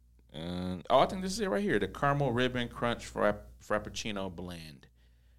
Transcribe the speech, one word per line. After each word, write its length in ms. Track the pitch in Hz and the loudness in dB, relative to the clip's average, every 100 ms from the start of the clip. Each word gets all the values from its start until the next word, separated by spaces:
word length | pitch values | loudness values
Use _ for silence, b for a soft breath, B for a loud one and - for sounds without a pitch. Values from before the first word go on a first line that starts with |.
| _ _ _ | _ _ _
Uh, 440 | - - 180 180 92 - | -10 -6 -4 -4 -4 4
oh, 80 | 131 | 6
I 60 | 208 | 6
think 160 | 196 | 2
this 80 | 185 | -4
is 60 | 190 | -2
it 80 | 190 | -2
right 140 | 202 | 0
here. 160 | 202 117 | 2 2
The 80 | 95 | 0
caramel 440 | - 143 143 143 | 0 2 4 2
ribbon 360 | 120 127 123 117 | 2 2 0 -4
crunch 420 | - 120 117 - | -2 -2 -2 -4
frapp-, 280 | 104 104 101 - - - | 2 2 2 -4 -14 -2
frappuccino 680 | 107 101 95 113 101 95 | -2 -2 -6 -6 -4 -6
blend. 520 | 85 90 85 80 69 - _ - _ _ | -8 -10 -10 -14 -16 -20 _ -20 _ _